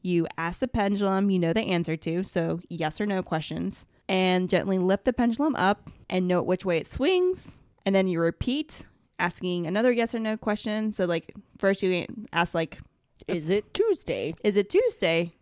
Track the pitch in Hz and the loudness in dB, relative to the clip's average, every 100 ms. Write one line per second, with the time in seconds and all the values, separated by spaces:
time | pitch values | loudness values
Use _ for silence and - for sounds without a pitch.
0 | 180 175 160 - 165 180 247 226 202 202 | 2 0 0 -4 -6 -4 -2 0 0 2
1 | 196 190 202 185 165 165 - 175 170 160 | 2 2 2 2 2 0 0 0 0 -4
2 | - 170 196 175 165 165 - 165 156 - | -2 -4 -2 -2 -2 -4 -6 -4 -4 -2
3 | 208 190 185 160 - 160 180 - - _ | -2 -2 -2 -4 -4 -6 -6 -8 -18 _
4 | - 185 185 185 185 185 196 190 180 196 | -2 2 2 2 2 0 2 0 2 2
5 | - 240 240 226 302 - 190 208 - - | 2 2 0 2 0 2 0 0 -6 -20
6 | - 185 180 180 139 185 190 165 - - | -6 -2 2 2 2 -2 0 -2 -2 -2
7 | 277 370 359 370 - - _ _ 196 190 | 2 2 2 -2 -10 -16 _ _ 2 2
8 | 190 165 165 - - 277 302 - - _ | 2 2 0 0 -4 -2 -4 -10 -16 _
9 | _ - 175 - 180 180 165 196 247 233 | _ -6 -4 -4 -4 -4 -2 2 2 2
10 | 226 240 220 220 - 208 220 214 220 208 | 0 -2 -4 -4 -2 -4 -2 -2 -4 -2
11 | 180 170 - - _ - 196 196 185 180 | 0 0 -4 -20 _ 0 0 2 2 0
12 | - - 208 165 175 170 165 - - _ | -2 -10 -4 -2 0 -2 -4 -8 -20 _
13 | _ _ - 175 156 196 - - 453 359 | _ _ -6 -4 0 -2 -2 0 2 2
14 | - 110 120 165 214 196 202 370 494 - | -2 -4 -4 -2 2 2 4 4 2 2
15 | 170 165 170 _ | 2 2 0 _